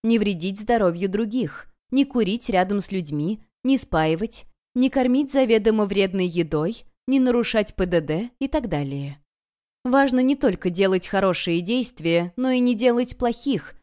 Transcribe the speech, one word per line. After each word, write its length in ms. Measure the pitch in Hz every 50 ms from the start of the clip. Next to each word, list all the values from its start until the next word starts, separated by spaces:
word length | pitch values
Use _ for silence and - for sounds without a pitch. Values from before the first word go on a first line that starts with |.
Не 160 | - 220 233 226
вредить 420 | 208 208 196 160 165 190 196 208
здоровью 480 | 214 - 240 226 196 180 170 175 196 196
других. 600 | 185 208 233 214 214 254 220 147 - - - - _ _ _ _
Не 140 | - 269 277
курить 440 | 277 - 247 220 180 208 240 - -
рядом 320 | 208 180 185 185 202 202
с 120 | 185 -
людьми. 500 | 196 185 170 147 147 147 147 175 220 214 - _ _ _
Не 140 | _ 254 269
спаивать. 720 | 262 - _ - 160 156 160 165 160 214 233 - - - - _ _ _ _ _
Не 140 | 247 254 269
кормить 440 | - 277 254 254 247 277 294 269
заведомо 520 | - 277 262 220 226 220 196 220 220 220 208
вредной 420 | 196 190 196 196 190 180 196 180
едой. 580 | 180 160 175 165 151 156 151 151 175 226 - - - _ _ _
Не 140 | - 262 269
нарушать 540 | 254 254 233 240 226 - - 220 208 - -
П 100 | - 190
Д 160 | 180 180 170
Д 300 | 156 143 151 165 226 240 _ _
и 100 | 269 269
так 200 | - 302 233 202
далее. 500 | 170 143 143 139 139 139 139 139 143 _ _ _ _ _ _ _ _ _ _ _ _ _ _
Важно 360 | 254 247 277 277 269 247 254
не 140 | 254 262 285
только 360 | 277 - 240 185 - - 185
делать 360 | 175 175 196 190 190 185 -
хорошие 540 | - - 196 190 190 175 - - 180 170 170
действия, 720 | 175 180 233 262 240 - - - 156 165 165 170 175 175 _
но 140 | - 254 262
и 80 | 254 254
не 160 | 247 247 247
делать 440 | 202 240 247 240 240 254 247 - -
плохих, 560 | 254 240 233 - - 277 262 180 - - - -